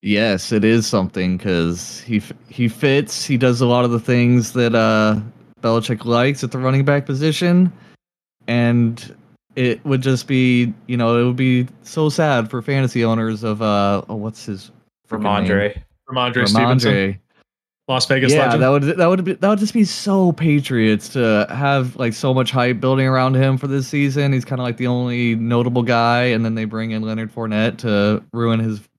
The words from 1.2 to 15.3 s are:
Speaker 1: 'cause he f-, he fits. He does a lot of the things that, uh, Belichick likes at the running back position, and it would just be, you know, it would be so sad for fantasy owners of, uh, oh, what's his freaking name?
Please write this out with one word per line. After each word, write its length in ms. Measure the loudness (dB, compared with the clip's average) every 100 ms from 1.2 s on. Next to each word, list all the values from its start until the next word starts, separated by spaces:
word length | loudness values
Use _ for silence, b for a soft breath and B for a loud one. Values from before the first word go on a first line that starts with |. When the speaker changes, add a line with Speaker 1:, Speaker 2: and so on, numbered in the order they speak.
| -2 -2
Speaker 1:
'cause 600 | 0 0 0 -2 -8 -16
he 160 | -4 -4
f-, 160 | -4 -18 -18
he 180 | -2 -2
fits. 580 | 0 0 2 -2 -8 -4
He 120 | 0
does 240 | 2 2
a 40 | 2
lot 200 | 2 2
of 60 |
the 80 | -2
things 520 | 0 2 4 2 0
that, 220 | -2 0 2
uh, 440 | 2 2 2 0 -4 -16 _ _
Belichick 440 | 0 0 0 -6 0
likes 380 | 0 2 -2
at 80 | -6
the 80 | -4
running 240 | 0 0 2
back 200 | 0 0
position, 680 | -2 -2 0 2 4 2 B B B _ _ _ _ -4
and 680 | 0 2 2 0 -2 -14 -20 _ _ _ -4
it 280 | -2 -2 -2
would 160 | -2
just 260 | 0 -2 0
be, 460 | 0 2 2 0 -4 -6
you 100 | -2
know, 220 | 0 2
it 60 | 0
would 100 | 0
be 300 | 0 0 -2 -8
so 260 | -12 -2 -2
sad 400 | 0 0 2 0
for 120 | -6
fantasy 420 | -4 -2 0 0 0
owners 380 | 0 -2 -4
of, 180 | -4 -2
uh, 400 | 0 0 2 0 -4
oh, 60 | -8
what's 300 | -10 -10 -12
his 260 | -12 -12 _ _ _ _
freaking 160 | -6
name? 240 | -2